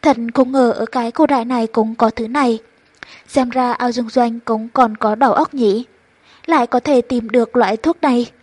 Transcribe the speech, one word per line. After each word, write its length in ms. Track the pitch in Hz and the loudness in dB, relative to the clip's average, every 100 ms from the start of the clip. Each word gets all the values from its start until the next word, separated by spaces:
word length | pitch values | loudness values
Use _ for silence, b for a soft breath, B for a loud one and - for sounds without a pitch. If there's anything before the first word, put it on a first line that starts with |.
Thật 160 | 311 254 233 | 2 0 -2
không 180 | 233 254 | 0 0
ngờ 200 | 269 247 | 2 2
ở 140 | - 226 | 0 -4
cái 260 | 254 233 | -4 -4
cổ 140 | 233 302 | 0 2
đại 200 | 277 233 | 2 0
này 220 | 247 220 | -2 -2
cũng 280 | 226 220 226 | -2 -2 0
có 140 | 220 | 0
thứ 180 | 220 220 | 0 -6
này. 320 | 269 262 226 - _ _ _ B B B | 0 0 0 -6 _ _ _ B B B
Xem 220 | - 247 | -2 0
ra 240 | 247 247 | 0 -2
Ao 180 | 240 247 | 0 -2
Dương 180 | 240 233 | -2 -2
Doanh 300 | 262 240 233 | 0 0 -2
cũng 300 | - 220 226 | -4 -4 -2
còn 240 | - 240 214 | 2 2 2
có 180 | 214 214 | -2 2
đầu 180 | 262 | 2
óc 200 | 196 - | 2 -2
nhỉ. 320 | 285 220 208 254 _ _ b b b - | 0 0 0 -4 _ _ b b b -2
Lại 220 | 320 240 | 0 2
có 120 | 247 | 0
thể 220 | 302 269 | 2 0
tìm 280 | 233 247 226 | 2 -4 0
được 260 | 240 226 254 | 0 0 0
loại 220 | 196 220 | 0 0
thuốc 200 | 320 339 | -2 0
này. 300 | 302 247 240 _ | 0 0 -2 _